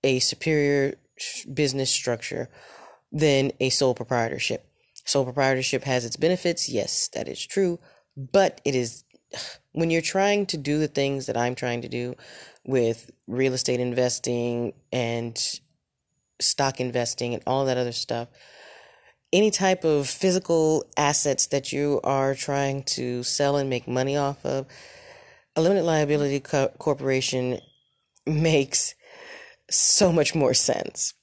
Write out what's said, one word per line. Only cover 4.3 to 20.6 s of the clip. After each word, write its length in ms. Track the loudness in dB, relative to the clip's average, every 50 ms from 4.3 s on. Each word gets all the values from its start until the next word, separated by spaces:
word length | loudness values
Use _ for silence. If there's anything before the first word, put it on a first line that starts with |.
| -4 -4 -4 -4 -4 -6 _ _ _ _ _ _ _ -12 -6
Sole 180 | 0 0 0 0
proprietorship 600 | 0 0 0 2 2 2 0 0 -2 -2 -2 -2
has 200 | 0 -2 0 -2
its 120 | -4 -4
benefits. 520 | 0 0 0 0 0 0 -2 -2 -2 -4 -2
Yes, 400 | -2 -4 -2 -2 -2 -4 -4 -4 -4
that 140 | -8 -8 -8
is 180 | -8 -10 -10
true. 320 | -4 0 0 0 0 0 -4 _ -20 _ _ _ _ _
But 440 | -14 -10 2 4 4 4 4 0 -2 _
it 100 | -2 0
is, 300 | 0 -2 -2 -6 -12 -16 _ _ _ _ _
<sighs> 400 | -14 -12 -12 -12 -14 -18 _ _
when 180 | _ -2 0 2
you're 120 | 0 0
trying 440 | 0 0 0 2 2 2 2 0 0
to 100 | -2 -6
do 220 | -6 -2 -2 0 0
the 100 | 0 -2
things 380 | _ -2 -2 0 -2 -4 -4
that 100 | -2 0
I'm 180 | 0 0 0 -2
trying 280 | -4 -4 -4 -4 -4
to 60 | -6 -8
do 280 | -8 -6 -6 -6 -10 -12 -18 -20 -20 -20 -20 -20 -20 _ _
with 460 | -2 0 2 2 2 0 -4 -8 -20 -20 _ _ -8
real 260 | -2 0 0 0 0
estate 240 | 0 0 0 0 0
investing 920 | -2 -2 0 0 0 0 0 -2 -2 -4 -2 -2 -2 -2 -2 -2 -4 -6 -6 _ _ _
and 480 | -4 -2 -2 -2 -2 -4 -6 -6 -6 -6 -6 -6 -6 -8 _ _ _ _ _ _ _ _ _ _ _ _ _ _ _ _
stock 400 | 0 0 2 2 0 0 0 -2
investing 540 | -6 -2 -2 -2 -2 -2 -4 -4 -4 -4 -4
and 80 | -4 -2
all 180 | -2 0 0 0
that 120 | 0 0 0
other 140 | -2 -4
stuff, 360 | -4 -8 -6 -6 -6 -6 -6 -10 _ _ -20 -20 -20 -20 -20 -20 -20 -20 -20 -20 -20 _ _ -20 _ _ _ _
any 180 | 4 4 4 4
type 320 | 2 2 2 2 2 2 2
of 240 | 2 2 2 2 0
physical 760 | -2 0 2 2 2 0 0 2 2 4